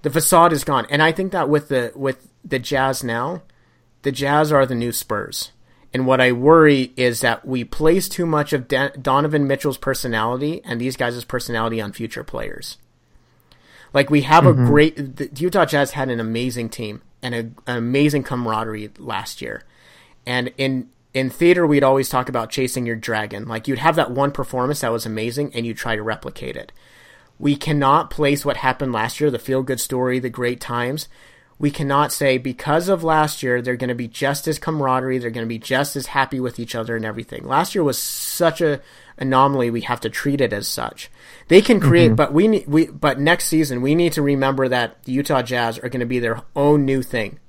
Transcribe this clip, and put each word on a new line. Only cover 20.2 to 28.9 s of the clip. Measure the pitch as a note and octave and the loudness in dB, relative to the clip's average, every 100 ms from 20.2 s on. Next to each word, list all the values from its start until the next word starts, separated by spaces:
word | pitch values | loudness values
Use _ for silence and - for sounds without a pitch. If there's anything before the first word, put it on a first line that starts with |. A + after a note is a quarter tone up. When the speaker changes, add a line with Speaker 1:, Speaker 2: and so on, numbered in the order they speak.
| - | -4
Speaker 1:
And | B2 B2 - | -4 -4 -4
in, | C3+ C3 - _ _ | -2 -2 -6 _ _
in | C3 C3 | -4 -4
theater, | - E3+ F3+ E3 | 2 4 4 4
we'd | C#3+ | 4
always | C3+ C3+ C3 | 4 2 2
talk | C3 B2+ | -2 -2
about | B2 A2+ | -4 -4
chasing | - C3 - A#2+ | -4 -4 -4 -4
your | A2+ | -6
dragon. | A2 A2 G#2 G#2 A2 | -4 -4 -4 -10 -8
Like, | A2+ A2+ | -8 -4
you'd | B2+ | 0
have | D#3 E3 | 2 2
that | B2 | 0
one | B2 C#3 | 0 -2
performance | C#3+ B2+ B2+ B2+ D3 | -2 -6 -4 -2 -2
that | B2+ | -2
was | A2+ | -2
amazing | A2 A2 A2+ A#2+ D3 | -4 -6 -6 -4 -6
and | A#2+ A#2 | -4 -6
you | |
try | G#2+ A#2 | -6 -4
to | A2 | -4
replicate | G#2+ G#2+ - - B1+ - | -4 -6 -8 -12 -12 -12
it. | - - _ - - - _ _ | -14 -20 _ -20 -20 -20 _ _
We | D3 | -2
cannot | C#3+ - D3 C#3 D3 D3+ | 0 0 2 4 4 2
place | - D3 C#3+ C#3+ | 0 0 0 -2
what | B2+ | -2
happened | C3+ C3 C3+ | -2 -2 -4